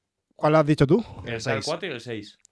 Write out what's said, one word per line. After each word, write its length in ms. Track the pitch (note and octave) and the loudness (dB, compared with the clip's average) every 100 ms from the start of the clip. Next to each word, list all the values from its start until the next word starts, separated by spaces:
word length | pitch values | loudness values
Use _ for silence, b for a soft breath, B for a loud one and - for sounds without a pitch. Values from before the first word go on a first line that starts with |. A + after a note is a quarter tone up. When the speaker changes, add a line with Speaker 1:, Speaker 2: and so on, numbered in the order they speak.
| _ _ _ _ | _ _ _ _
Speaker 1:
¿Cuál 200 | D3+ D#3 | 2 4
has 100 | D3 | 4
dicho 220 | D3+ C3+ | 2 4
tú? 180 | G3+ A3 - - | 4 0 -12 -10
Speaker 2:
El 80 | A2+ | -8
Speaker 3:
Está 160 | A#2 | -4
el 60 | C3+ | -4
Speaker 2:
seis. 80 | C#3+ | -4
Speaker 3:
cuatro 220 | E3+ F#3+ | -6 -6
y 40 | |
el 100 | B2 | -10
seis. 380 | B2 A2 G2+ _ _ | -8 -10 -10 _ _